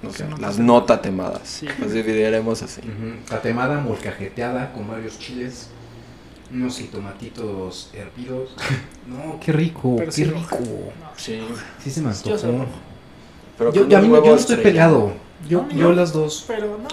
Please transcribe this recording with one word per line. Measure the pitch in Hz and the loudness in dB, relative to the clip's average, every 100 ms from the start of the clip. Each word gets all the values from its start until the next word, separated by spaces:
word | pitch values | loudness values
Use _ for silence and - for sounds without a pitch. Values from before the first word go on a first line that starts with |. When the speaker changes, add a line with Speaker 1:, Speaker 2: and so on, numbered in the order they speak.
Speaker 1:
no | - | -12
Speaker 2:
Que | - | -10
Speaker 1:
sé, | |
Speaker 2:
no | 101 104 | -10 -8
Speaker 1:
las | 104 101 | -6 0
Speaker 2:
tatemada. | 117 | 6
Speaker 1:
no | 120 | 6
tatemadas. | 120 110 98 95 90 - - | 6 2 2 -4 -6 -8 -12
Speaker 2:
Sí. | - 151 - | -12 -10 -8
Speaker 1:
Las | 107 | -4
dividiremos | 110 110 110 110 110 113 113 | -4 -2 0 2 2 0 -4
así. | - - | -6 -12
Speaker 3:
Ujú, | 117 104 113 113 - | -14 -10 -10 -12 -10
tatemada, | 113 110 117 131 147 | -6 -4 -2 -2 -2
molcajeteada, | 120 107 107 92 95 - 123 123 139 | -4 -6 -8 -10 -10 -6 -6 -4 -6
con | 117 101 | -8 -10
varios | 110 113 - | -10 -12 -14
chiles, | - 123 123 123 - - - - - - - - - | -14 -10 -10 -12 -18 -20 -20 -20 -20 -20 -20 -20 -12
unos | 127 127 127 | -4 -4 -6
jitomatitos | 104 - 101 98 113 - 110 98 92 90 - | -10 -10 -12 -12 -14 -10 -8 -6 -8 -12 -16
hervidos. | 107 95 - 123 127 131 - | -16 -16 -14 -10 -8 -8 -8
<laughs> | - 139 - - 120 | -6 -6 -6 -18 -16
No, | 127 156 147 | -12 -12 -8
qué | - | 0
rico, | 151 165 - 127 120 | 2 2 0 0 0
Speaker 2:
Pero | 104 | -2
Speaker 3:
qué | |
Speaker 2:
sí | - | 0
Speaker 3:
rico. | 151 160 | 0 -2
Speaker 2:
roja. | 165 - | -4 -6
No. | 123 - - - 160 - | -6 -8 -10 -14 -18 -14
Speaker 1:
Sí. | - 220 226 233 - - | -10 -8 -8 -12 -14 -12
Speaker 3:
Sí | 143 | -8
se | 143 | -4
me | 143 | -2
Speaker 2:
Yo | |
soy | 98 104 | -4 -2
Speaker 3:
antojó. | 104 120 120 | -2 0 -2
Speaker 2:
rojo. | 131 - - - - - - - - - | -2 -10 -18 -20 -20 -20 -20 -20 -20 0
Speaker 1:
Pero | 117 | 2
Speaker 3:
Yo, | 175 | 4
Speaker 1:
con | 196 | 8
Speaker 3:
yo, | 196 | 8
a | |
Speaker 1:
un | 208 | 8
Speaker 3:
mí | |
no, | |
Speaker 1:
huevo | 202 156 | 8 8
Speaker 3:
yo | |
no | 147 | 8
estoy | 143 226 | 6 4
Speaker 1:
estrellado. | 208 165 165 143 | 6 8 6 6
Speaker 3:
peleado. | 104 98 - - 151 | 2 -4 -14 -18 -2
Yo, | 175 | -2
Speaker 2:
No, | 147 | 0
Speaker 3:
yo | 160 170 | 2 4
Speaker 2:
no. | |
Speaker 3:
las | 175 175 | 6 4
dos. | 156 151 - - | 2 -2 -4 -8
Speaker 2:
Pero | 220 208 208 | -6 -4 -6
no, | 247 | -10